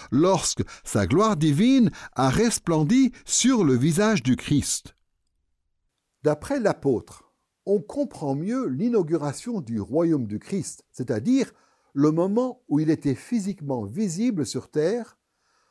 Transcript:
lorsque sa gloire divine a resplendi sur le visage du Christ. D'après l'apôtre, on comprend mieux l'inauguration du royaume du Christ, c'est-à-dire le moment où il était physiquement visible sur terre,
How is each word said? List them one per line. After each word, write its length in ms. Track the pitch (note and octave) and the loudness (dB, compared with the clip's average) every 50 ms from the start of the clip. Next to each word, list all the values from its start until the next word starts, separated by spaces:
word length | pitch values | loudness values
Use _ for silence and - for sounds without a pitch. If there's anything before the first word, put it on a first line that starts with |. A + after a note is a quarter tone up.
| - - | -10 -2
lorsque 540 | - C3+ E3 F#3 F#3+ E3+ - - - - G#2 - - - - | 0 2 4 4 2 2 0 -2 -4 -4 -6 -8 -10 -18 -10
sa 240 | - - A#2+ G2+ | -4 -2 -2 0
gloire 300 | F2 A#2+ F3 G#3+ A3 G#3 | 2 2 2 2 2 2
divine 560 | D3 D#3 D#3 C#3+ D3 G#3+ B3 C4+ C4+ A#3 D#3+ - - - - - | 2 2 2 2 4 4 4 4 4 4 2 0 -4 -14 -10 -4
a 140 | - E3 E3+ | 0 0 2
resplendi 840 | - F3+ A3+ A#3 - - - - E3 D#3 D#3 D3 A#3 C4 C4+ A#3 - - - | 2 2 2 0 0 -2 -2 0 0 2 2 4 4 4 4 4 2 -4 -10
sur 380 | - - - - B3+ C4+ A3+ F#3+ | -4 -2 0 2 2 4 4 4
le 140 | C#3+ C3 | 4 4
visage 480 | A#2 B2+ E3 D#3 E3 G#3+ A3 A3 D#3+ A2+ | 4 4 2 2 2 2 2 2 2 2
du 100 | C3 B2 | 0 0
Christ. 640 | B2 - - D3 C#3+ - - - - - - - _ _ _ _ _ _ _ _ _ _ _ _ _ _ _ _ _ _ _ _ _ _ _ _ _ - | 0 0 0 0 0 0 0 -4 -6 -8 -12 -20 _ _ _ _ _ _ _ _ _ _ _ _ _ _ _ _ _ _ _ _ _ _ _ _ _ -2
D'après 340 | D3+ D3 D3+ - - C#4 C#4+ | -2 -2 -2 -4 -4 -4 0
l'apôtre, 760 | A3 F#3+ D3+ - - C#3 B2 G2 - - - - _ _ _ _ _ _ _ _ - | 0 0 -2 0 0 0 0 0 -2 -8 -18 -20 _ _ _ _ _ _ _ _ -4
on 160 | - G3+ G#3 | -2 -2 -2
comprend 540 | - - - C#4+ C#4+ C#4+ - - D#3+ C#3 C3+ | -2 -4 -6 -6 -6 -6 -6 -8 -4 -4 -4
mieux 320 | C#3+ E3 G3+ A#3+ C4+ B3+ | -2 -4 -4 -4 -4 -4
l'inauguration 960 | E3 B2+ C3+ G3+ B3 A#3+ A3 F3 D3+ E3 E3 D3 D3 C3 - - A#3+ A#3+ G3+ | -4 -4 -2 -2 0 0 0 0 0 -2 -2 -2 -4 -6 -8 -8 -8 -8 -8
du 200 | C3+ A2 A#2 A2 | -6 -6 -6 -6
royaume 460 | G2 G2 A#2+ D#3+ E3+ E3+ D#3+ C#3+ A#2+ | -4 -2 0 0 2 2 2 0 -2
du 140 | G#2 G#2 G2+ | -4 -6 -8
Christ, 420 | - - G3 G2 - - - - _ _ | -8 -6 -6 -6 -6 -6 -12 -18 _ _
c'est-à-dire 640 | _ - C3 A#2 B2 G#2+ A#2+ G#3 B3+ C4+ A3+ - - _ _ _ _ _ _ _ - C#3 | _ -10 -6 -4 -4 -2 0 0 2 2 0 -2 -6 _ _ _ _ _ _ _ -2 2
le 120 | C#3+ D#3 D#3 | 2 2 2
moment 500 | E3 F3 F#3+ G3+ A#3 B3+ B3+ A#3 _ _ - | 2 0 0 0 0 -2 -2 -4 _ _ -2
où 100 | D3+ D3 | 0 0
il 120 | D#3 D#3 | 2 2
était 240 | D#3+ - - C#3+ C3 | 0 0 0 -2 -4
physiquement 720 | - - - A#3+ A#3 F#3+ G3 G3+ - D3 C#3 C3+ B2 G#2 | -4 -4 -4 -4 -4 -2 -4 -6 -8 -6 -6 -6 -6 -6
visible 580 | G2 A2+ F3+ A3 F#3+ D#3+ F3 A#3 B3+ A3+ E3 C3+ | -6 -6 -4 -4 -4 -2 -2 -2 -2 -2 -2 -4
sur 260 | - - B2+ - - | -4 -6 -8 -8 -6
terre, 480 | - D3+ D3+ F3 A3 A#3+ A3+ - _ _ _ _ _ _ _ _ _ _ _ _ | -2 0 0 0 0 -2 -6 -10 _ _ _ _ _ _ _ _ _ _ _ _